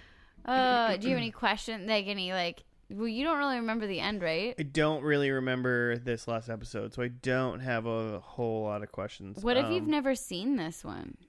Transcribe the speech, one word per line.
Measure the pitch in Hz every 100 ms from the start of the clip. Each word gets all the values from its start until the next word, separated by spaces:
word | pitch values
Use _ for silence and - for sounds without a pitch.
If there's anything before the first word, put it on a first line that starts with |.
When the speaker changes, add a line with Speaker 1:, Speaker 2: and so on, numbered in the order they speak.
| - - - - 233
Speaker 1:
Uh, | 262 254 240 226 190
do | 240
you |
have | 254
any | 226
question? | - 214 208 - 220 214
Like, | 214 196
any, | 202 180
like, | 185 175 170 - - -
well, | 202 226
you | 226 302
don't | 294
really | 285 247
remember | 226 226 208
the | 170
end, | 185 214
right? | 170 165 220 -
Speaker 2:
I |
don't | 143 151 151 151
really | 151 143 139
remember | 135 127 127 127 123 120 120
this | 123 117 -
last | 113 117
episode, | 113 - 107 107
so | 127
I | 123
don't | 123 131 127 127 98
have | 127 117 117
a | 113 110 98
whole | - - 117 110
lot | 107 104
of | 104
questions. | - 104 - 98 196
Speaker 1:
What | 226 247
if | 311
you've | 359
Speaker 2:
Um, | 311
Speaker 1:
never | 302 269 254
seen | - 180 233 262
this | 160 - -
one? | - - -